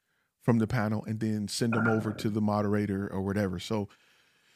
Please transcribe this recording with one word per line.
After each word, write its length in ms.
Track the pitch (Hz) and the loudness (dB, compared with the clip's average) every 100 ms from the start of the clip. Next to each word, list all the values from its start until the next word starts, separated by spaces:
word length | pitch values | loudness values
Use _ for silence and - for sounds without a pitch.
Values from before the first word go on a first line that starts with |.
| _ _ _ _ | _ _ _ _
from 160 | - 117 | 2 2
the 80 | 107 | 4
panel 360 | - 107 107 - | 0 0 -2 -4
and 140 | 110 | -4
then 280 | 110 107 101 | -2 -2 -4
send 260 | - 120 | -2 0
them 140 | 113 110 | 2 2
over 260 | 110 107 | 2 0
to 160 | 107 117 | -2 -2
the 100 | 107 | 0
moderator 720 | 107 104 104 104 104 98 98 | 2 2 2 2 0 -2 -4
or 100 | 92 | -4
whatever. 380 | 98 98 101 90 | -2 0 0 -2
So 300 | - 110 101 - _ _ _ _ _ | -4 -4 -4 -10 _ _ _ _ _